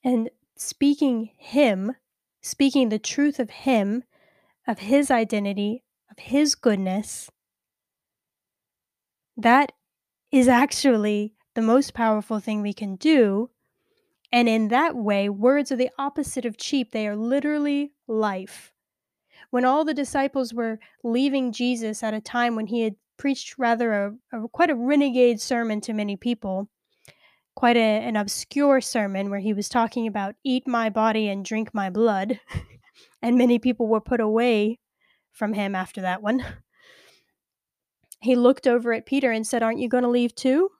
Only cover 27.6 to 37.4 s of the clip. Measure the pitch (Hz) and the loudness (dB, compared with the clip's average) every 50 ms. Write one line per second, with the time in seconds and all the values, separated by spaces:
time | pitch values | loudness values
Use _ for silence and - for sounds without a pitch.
27.6 | - 240 233 233 226 220 214 220 226 247 220 214 208 196 - - - _ - 285 | 2 2 4 4 2 2 2 0 -2 -2 -4 -4 -4 -4 -6 -8 -10 _ -2 2
28.6 | 285 285 269 262 - - - 233 208 196 190 190 196 202 196 202 190 220 208 202 | 4 4 4 2 0 -2 -4 -2 -2 -2 -4 -4 -4 -4 -6 -4 -2 -2 -2 -2
29.6 | 202 - - 247 226 226 - 247 226 220 202 208 196 196 - _ _ 277 254 254 | -4 -2 0 0 0 0 -2 -4 -4 -4 -4 -4 -6 -6 -10 _ _ -2 -2 -2
30.6 | _ 269 240 233 226 220 196 220 220 226 214 220 214 208 196 196 190 - 220 220 | _ -2 -2 -2 -2 0 0 2 2 2 2 0 -2 -2 -4 -6 -6 -6 -4 -4
31.6 | 220 214 - 208 196 190 180 208 226 226 208 190 196 214 - - _ _ - - | -4 -4 -4 -6 -6 -4 0 0 2 2 2 0 -2 -4 -6 -8 _ _ -12 -12
32.6 | - _ - - _ _ _ _ - _ _ _ - 233 247 247 254 240 240 226 | -10 _ -20 -20 _ _ _ _ -20 _ _ _ -2 2 4 4 4 4 2 2
33.6 | - 254 233 - 233 214 220 214 220 - 254 233 220 214 214 226 240 247 226 208 | 2 -2 0 0 0 0 0 -2 0 -2 -2 -2 0 0 2 2 2 2 2 2
34.6 | 208 214 233 _ _ _ _ _ _ _ _ _ _ _ _ - 214 208 220 208 | 0 0 -2 _ _ _ _ _ _ _ _ _ _ _ _ -8 -6 -4 -4 -4
35.6 | 202 196 196 185 185 - - 208 185 185 180 196 208 208 240 269 247 - - - | -4 -4 -4 -6 -6 -8 -10 -6 -4 -4 -6 -4 -2 -2 -2 -2 -4 -8 -14 -18
36.6 | _ _ _ _ _ _ _ _ _ _ _ _ _ _ _ _ | _ _ _ _ _ _ _ _ _ _ _ _ _ _ _ _